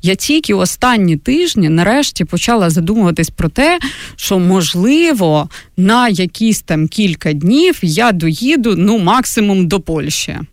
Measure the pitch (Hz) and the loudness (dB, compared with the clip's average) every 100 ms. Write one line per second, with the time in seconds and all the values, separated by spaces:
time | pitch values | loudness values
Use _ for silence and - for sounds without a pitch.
0 | 170 190 - 302 302 196 180 - 247 240 | -2 -2 0 -2 0 0 0 0 0 2
1 | 185 156 - 285 349 233 160 160 180 254 | 2 0 0 0 0 0 2 2 2 2
2 | 285 - 180 175 - 233 175 165 165 220 | 0 -4 -4 -4 0 2 2 0 0 2
3 | 185 - 165 - 165 - 294 349 269 - | 0 0 -4 -2 -4 0 0 0 -4 -12
4 | - - - 196 180 190 160 175 202 294 | -16 -12 -2 0 2 2 0 0 2 2
5 | 339 269 175 151 147 - - - 190 233 | 2 2 2 0 -2 -10 -14 0 2 4
6 | 247 180 180 - 226 202 - 160 156 - | 2 0 -4 -2 -2 -2 -2 -2 -2 0
7 | 208 160 - 151 165 262 359 311 180 151 | -2 -2 -4 -2 2 2 2 0 -2 0
8 | 240 185 160 160 247 311 233 180 185 226 | 0 0 -2 -2 0 0 0 2 2 2
9 | 170 233 254 - 208 196 175 190 - 160 | 2 0 0 -2 0 2 0 -2 -4 -6
10 | 143 151 - - 147 | -4 -6 -8 -10 -12